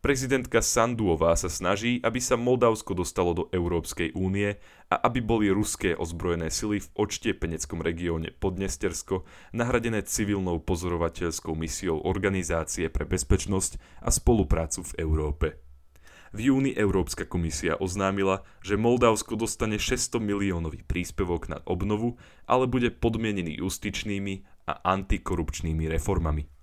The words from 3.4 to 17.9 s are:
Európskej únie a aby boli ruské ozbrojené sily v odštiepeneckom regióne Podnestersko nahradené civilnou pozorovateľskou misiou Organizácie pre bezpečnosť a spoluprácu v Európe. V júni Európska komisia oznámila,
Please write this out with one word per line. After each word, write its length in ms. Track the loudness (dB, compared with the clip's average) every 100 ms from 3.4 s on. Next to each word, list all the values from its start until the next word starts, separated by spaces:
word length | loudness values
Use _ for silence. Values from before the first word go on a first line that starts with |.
| -2
Európskej 600 | -2 0 -2 -4 -4 -4
únie 480 | 0 0 2 0 -2 -12 -20 -2
a 40 | 0 2
aby 160 | 0
boli 240 | 0 2 4
ruské 480 | 4 0 0 0 0
ozbrojené 560 | -4 -4 -2 -2 -2
sily 320 | -2 -2 -2
v 80 | -4 -4
odštiepeneckom 800 | -4 -2 -2 -2 -4 -4 -6 -4
regióne 520 | -4 -2 -2 -2 -4
Podnestersko 920 | -4 -4 -2 -4 -2 -4 -4 -4 -4 -4 -20 -10 -4
nahradené 480 | 0 0 0 -2
civilnou 560 | -2 -2 0 0 0 -2
pozorovateľskou 920 | 0 -2 0 0 -2 -2 -4 -4 -6 -4
misiou 440 | -4 -4 -2 -2
Organizácie 880 | 0 0 0 0 0 -2 -2 -4 -2
pre 160 | -2 -2
bezpečnosť 960 | -2 2 2 2 -2 -2 -6 -16 -8
a 80 | -2
spoluprácu 720 | 2 4 4 6 2 0 -4
v 120 | -8 -4
Európe. 480 | 0 2 0 -2 -2 -4 -20 -20 -20 -20 -20 -20 -16
V 180 | -2 2
júni 240 | 4 2 2
Európska 520 | 2 4 0 -4 -4
komisia 480 | -2 -2 -2 -2 0
oznámila, 720 | -2